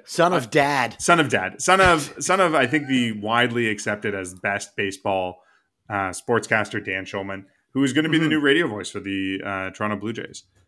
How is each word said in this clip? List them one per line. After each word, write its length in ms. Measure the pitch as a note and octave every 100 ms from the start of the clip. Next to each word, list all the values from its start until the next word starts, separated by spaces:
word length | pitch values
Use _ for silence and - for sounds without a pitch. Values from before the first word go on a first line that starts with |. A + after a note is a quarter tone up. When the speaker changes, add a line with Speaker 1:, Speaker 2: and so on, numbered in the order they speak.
Speaker 1:
Son 280 | - - E3+
of 120 | F3
Speaker 2:
uh, 60 | A#2
Speaker 1:
dad. 460 | D3+ C#3+ C#3+ A#2 -
Speaker 2:
son 220 | - E3+
of 80 | C3+
dad. 320 | G#2+ F#2 -
Son 200 | - F#3+
of, 320 | F#3 E3 C#3 -
<laughs> 40 |
son 200 | D3 F#3+
of, 140 | F3+
I 120 | D3+ B2
think, 200 | D3+ C3+
the 240 | C3 A#2
widely 560 | G#2+ G#2+ A#2 B2 A#2+ A2+
accepted 460 | G#2 A2+ G#2 G#2+
as 180 | G2 F#2
best 440 | F#2 G#2 G2+ - -
baseball, 640 | G2 F#2+ G#2 F#2+ F2+ F2 _ _ _ _ -
uh, 200 | G#2 F#2+
sportscaster, 720 | F2+ - A2+ - A2 G#2 A2
Dan 200 | - F#2+
Shulman, 400 | F#2+ G2+ G2 F#2+ F#2+ _ _
who 80 | C3
is 80 | C3+
gonna 160 | D3+ D#3+
be 100 | D#3+
the 60 |
Speaker 1:
Mm-hmm. 60 | D#3
Speaker 2:
new 100 | D#3
radio 260 | C#3+ D#3+ D#3+
voice 240 | G#2 F2+
for 100 | G#2
the, 400 | F#2+ G2 F#2+ F#2+
uh, 260 | G2+ G2 F#2+
Toronto 260 | - G#2+ G#2
Blue 160 | G#2+
Jays. 320 | A#2 - - - _